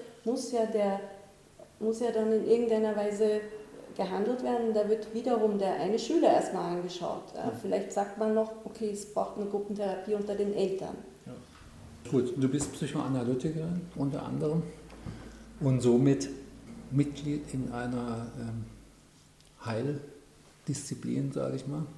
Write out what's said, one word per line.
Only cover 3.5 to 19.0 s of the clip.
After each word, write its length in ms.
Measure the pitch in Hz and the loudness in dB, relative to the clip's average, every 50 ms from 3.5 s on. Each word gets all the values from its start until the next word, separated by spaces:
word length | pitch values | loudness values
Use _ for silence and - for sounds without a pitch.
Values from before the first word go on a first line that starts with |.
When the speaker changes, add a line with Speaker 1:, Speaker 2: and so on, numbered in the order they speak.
| - - - - - - - - - | -10 -12 -14 -14 -16 -16 -16 -14 -6
Speaker 1:
gehandelt 460 | - 190 185 185 190 208 240 254 247 247 | -4 -4 -2 0 0 2 2 0 0 0
werden. 320 | 247 247 233 233 220 214 | 0 0 2 2 2 2
Da 140 | 214 208 202 | 2 4 4
wird 260 | 220 220 - - - | 2 0 0 -4 -4
wiederum 420 | 233 - 262 240 220 214 214 196 196 | -2 2 2 2 4 4 4 4 4
der 140 | 196 185 - | 2 2 0
eine 260 | - 165 185 220 226 | 0 0 2 2 0
Schüler 320 | - - 320 339 294 208 - | 2 4 4 6 8 8 8
erstmal 400 | - - - 190 180 170 175 175 175 | 8 4 2 -2 -2 -2 -2 -2 -2
angeschaut. 540 | 175 180 - - 170 - - - - - - | -2 -4 -6 -4 -4 -4 -4 -4 -8 -10 -10
Ja. 80 | - - | -4 -4
Speaker 2:
Ja. 80 | - - - - | -4 -4 -4 -2
Speaker 1:
Vielleicht 300 | 190 185 196 202 - - | 0 0 0 0 0 0
sagt 260 | 202 202 202 - 214 | 0 0 0 0 0
man 160 | 220 220 214 | 2 4 4
noch, 160 | 220 220 220 - - - | 4 2 2 -2 -10 -10
okay, 260 | - - - 226 208 202 | -12 -8 -4 -4 -2 -2
es 140 | 202 - - - | -4 -6 -4 -2
braucht 220 | - - - - | -2 -2 -2 -2
eine 100 | 214 202 | -4 -4
Gruppentherapie 680 | 202 - 202 202 - 208 202 202 190 190 190 - 214 208 | -2 0 -2 -2 -2 -2 -2 0 -2 -2 -2 -2 0 0
unter 200 | 202 202 208 202 | 0 0 -2 0
den 180 | 196 202 202 - | 0 0 0 2
Eltern. 440 | 190 196 180 190 - - - - - - - - - - | 2 2 2 0 -2 -4 -6 -8 -10 -12 -14 -18 -18 -16
Speaker 2:
Ja. 60 | - 123 - - - - - - - - - - - - - - - | -14 -14 -14 -16 -18 -20 -20 -20 -18 -18 -18 -18 -18 -18 -14 -6 2
Gut, 240 | 147 127 120 120 - | 4 4 4 4 2
du 120 | 139 131 127 | 2 2 2
bist 240 | 147 147 143 - - | 2 2 -2 -2 -4
Psychoanalytikerin 1120 | - 165 - - 151 127 131 135 127 117 120 131 127 - 160 156 160 160 170 180 180 - - - | -6 -6 -4 -2 -2 0 0 0 0 2 2 0 0 0 -2 -2 -2 -2 -2 -2 -4 -4 -6 -4
unter 300 | 131 139 139 143 - - | -2 -2 0 0 -2 -4
anderem 400 | 127 131 139 156 151 156 165 - - - - - - - - - - - - - - - - - - - - | -4 -2 0 0 2 2 2 0 -2 -8 -14 -16 -18 -18 -14 -12 -12 -12 -12 -14 -14 -16 -18 -18 -18 -8 0
und 200 | 151 135 131 123 113 | 2 4 4 6 6
somit 460 | 123 117 123 135 143 135 - - - - - - - - - - - - - - - 131 | 6 8 8 8 8 6 4 2 -6 -8 -10 -12 -14 -16 -18 -18 -16 -16 -16 -10 -2 2
Mitglied 600 | 139 143 147 143 - 151 147 147 151 147 - - | 2 2 2 0 -6 -4 -4 -4 -4 -4 -6 -6
in 200 | 131 123 107 117 | -4 -4 -4 -4
einer, 560 | 120 123 123 127 120 120 120 113 113 117 117 - 135 | -4 -4 -4 -2 -4 -4 -4 -4 -6 -6 -8 -8 -8
ähm, 260 | 117 113 113 113 110 - - - - - - - | -8 -6 -6 -6 -8 -10 -12 -18 -20 -20 -20 -20